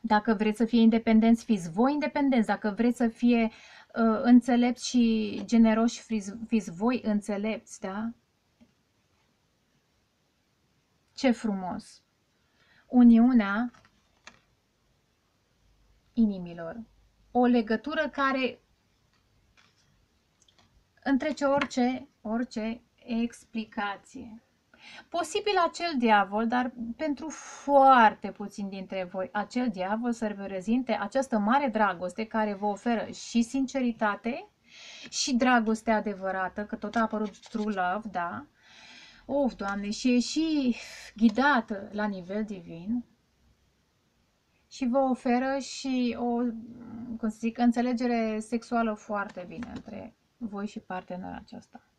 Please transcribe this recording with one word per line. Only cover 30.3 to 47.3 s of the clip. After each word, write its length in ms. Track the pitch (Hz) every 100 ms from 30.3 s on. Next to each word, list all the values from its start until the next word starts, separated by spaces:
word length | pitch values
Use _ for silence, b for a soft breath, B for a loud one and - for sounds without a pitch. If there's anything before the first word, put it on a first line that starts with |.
| 196 196 190 185 247 247 214
această 380 | 202 269 262 220
mare 300 | 208 269 285
dragoste 580 | 214 202 175 180 180 220
care 280 | 226 214
vă 120 | 196 208
oferă 440 | 196 240 226 -
și 320 | - - 233
sinceritate, 1080 | 233 269 262 277 247 226 214 202 233 294 415 _ B B B B B
și 260 | - -
dragoste 560 | 240 254 240 220 220 -
adevărată, 720 | 214 208 190 190 190 185 -
că 120 | 208 -
tot 180 | 208
a 60 | 233
apărut 480 | 220 214 208 - -
true 240 | 220 214
love, 340 | 190 180 202 220
da? 360 | 180 175 208 294 B B B B B B B -
Of, 280 | 277 262
Doamne, 360 | - 196 202 202
și 240 | 214 254
e 60 | 247
și 560 | 233 302 320 302 254 226 B B B -
ghidată 720 | 226 208 277 262 226 196 208
la 140 | 208 208
nivel 380 | 190 175 202
divin 600 | 214 196 170 165 180 247 - _ _ _ _ _ _ _ _ _ _ _ _ _ _ _ _
și 180 | - 247
vă 120 | 269
oferă 600 | 262 247 262 240 269 277
și 580 | 254 - 269 254 240 240
o, 180 | 240 240 240 226 226 - - 233 240 226
cum 100 |
să 80 | 220